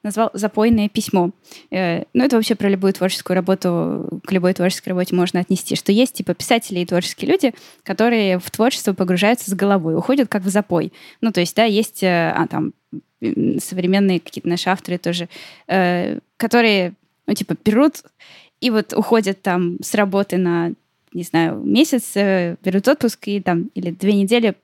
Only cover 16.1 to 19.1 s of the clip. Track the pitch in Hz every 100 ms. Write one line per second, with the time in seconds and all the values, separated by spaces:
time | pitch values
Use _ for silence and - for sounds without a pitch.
16.1 | - _ _ 226 247 226 202 180 - _
17.1 | _ - 202 - 160 208 220 294 - _
18.1 | _ - - _ _ 247 220 - - 208